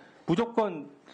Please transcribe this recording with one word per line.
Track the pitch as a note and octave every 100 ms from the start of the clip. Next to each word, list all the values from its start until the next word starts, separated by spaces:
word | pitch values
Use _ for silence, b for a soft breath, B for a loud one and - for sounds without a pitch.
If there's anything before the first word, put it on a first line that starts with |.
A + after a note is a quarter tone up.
| B B -
무조건 | F3 A#3 A#3 G#3 E3 C#3 - -